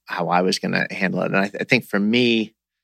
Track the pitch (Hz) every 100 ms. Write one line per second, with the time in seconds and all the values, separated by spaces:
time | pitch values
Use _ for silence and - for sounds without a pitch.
0 | - - 85 87 92 92 92 92 - 95
1 | 92 92 87 95 101 - - 120 - 101
2 | 101 120 123 113 107 _ _ _